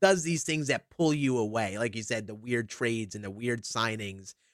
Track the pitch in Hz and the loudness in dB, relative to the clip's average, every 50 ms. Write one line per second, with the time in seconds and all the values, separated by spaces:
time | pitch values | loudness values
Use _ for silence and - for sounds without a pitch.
0 | 190 190 196 180 156 165 170 156 - - 160 156 147 135 131 - - _ - - | 6 6 6 4 2 0 -2 -2 0 -2 -2 0 0 0 0 0 -2 _ -2 2
1 | 170 156 151 147 143 131 127 120 110 107 107 113 107 95 95 104 117 120 101 113 | 4 4 4 4 2 2 2 2 2 2 0 0 0 0 0 -2 -2 -2 -2 -4
2 | 107 - 123 110 107 95 107 107 113 123 120 120 113 107 - - 127 117 117 113 | -4 -4 -4 -4 -4 -6 -10 -10 -4 -2 0 0 0 -2 -4 -2 0 0 0 0
3 | 110 95 - 104 104 98 98 107 120 123 120 113 104 - - 117 113 113 110 110 | -2 -4 -8 -8 -8 -8 -8 -4 -2 -2 -2 -2 -4 -4 -2 0 0 0 -2 -4
4 | 104 98 98 95 95 - - _ _ _ | -6 -8 -10 -12 -14 -18 -20 _ _ _